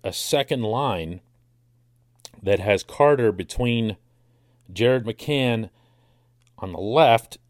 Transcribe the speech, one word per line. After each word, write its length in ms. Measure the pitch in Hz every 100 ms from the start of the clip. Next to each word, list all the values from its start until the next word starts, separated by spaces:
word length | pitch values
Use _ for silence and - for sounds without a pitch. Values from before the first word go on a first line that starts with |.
a 80 | 98
second 500 | - - 147 135 135
line 600 | 107 120 139 92 80 90 _ _ _ _ _ _ _ _ _ _ - -
that 200 | 98 98
has 240 | 98 98
Carter 480 | - - 143 139 113
between 640 | 95 90 - 123 117 110 - _ _ _ _ _ _ -
Jared 320 | 92 117 131
McCann 640 | 113 107 - 143 127 113 104 _ _ _ _ _ _ _ _ -
on 140 | 95
the 80 | 85
left 600 | 101 139 143 113 - -